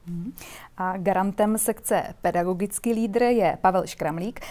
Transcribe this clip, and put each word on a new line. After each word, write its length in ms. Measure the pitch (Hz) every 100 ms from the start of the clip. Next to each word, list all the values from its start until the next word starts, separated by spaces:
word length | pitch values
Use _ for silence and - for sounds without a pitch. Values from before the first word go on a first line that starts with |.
| 175
Mhm. 260 | 170 202 - - - - -
A 200 | 185 190
garantem 640 | 180 185 196 196 208 220
sekce 560 | - 214 - 196 - -
Pedagogický 720 | 175 170 175 180 202 - 233
lídr 300 | 226 226 226
je 360 | 240 240 170 -
Pavel 260 | 190 185 -
Škramlík. 540 | - 156 165 175 - -